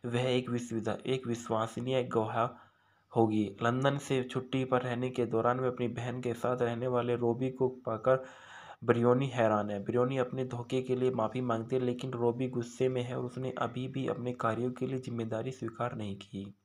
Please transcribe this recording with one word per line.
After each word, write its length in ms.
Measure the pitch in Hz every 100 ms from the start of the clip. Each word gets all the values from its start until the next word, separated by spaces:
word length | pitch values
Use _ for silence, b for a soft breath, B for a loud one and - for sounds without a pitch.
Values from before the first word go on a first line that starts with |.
| 123
वह 160 | 120
एक 280 | 127 123 123
विश्वविदा-, 560 | 120 123 113 107 104 -
एक 220 | 127 120
विश्वसनीय 760 | 117 - 110 113 - 123 131
गवाह 680 | 123 120 110 117 120 B B B B B B 117
होगी। 400 | 110 107 101 -
लंदन 340 | 117 127 139 143
से 260 | - 135
छुट्टी 420 | 123 131 127 135 127
पर 160 | 127
रहने 280 | 127 120 127
के 160 | 127 117
दौरान 340 | 113 120 127
वह 80 | 127
अपनी 200 | 127 123
बहन 340 | 123 123 123
के 120 | 123
साथ 280 | 117 120 123
रहने 260 | 120 117 127
वाले 280 | 123 120 120
रोबी 340 | 120 117 131
को 180 | - 127
पाकर 560 | - - 110 131 131 B B B B B B
ब्रियोनी 440 | 113 117 120 123 139
हैरान 420 | 120 113 107 104
है। 140 | 104
ब्रियोनी 340 | 98 120 123 135
अपने 280 | 127 131 127
धोखे 360 | 120 120 131
के 140 | 127 127
लिए 160 | 127
माफ़ी 300 | 127 110 127
मांगती 340 | 127 113 113 131
है, 60 |
लेकिन 300 | 123 123 131
रोबी 360 | 123 120 120 127
गुस्से 420 | 123 117 - 131
में 120 | 127
है 160 | 120 127
और 80 | 123
उसने 260 | 131 131
अभी 360 | 127 123 123 131
भी 200 | 131 123
अपने 260 | 113 120
कार्यों 380 | 123 113 110 123
के 160 | 123 127
लिए 120 | 131
जिम्मेदारी 520 | 127 117 113 110 123
स्वीकार 440 | 131 117 - 123 117
नहीं 200 | 104 98
की। 400 | - 101 95 -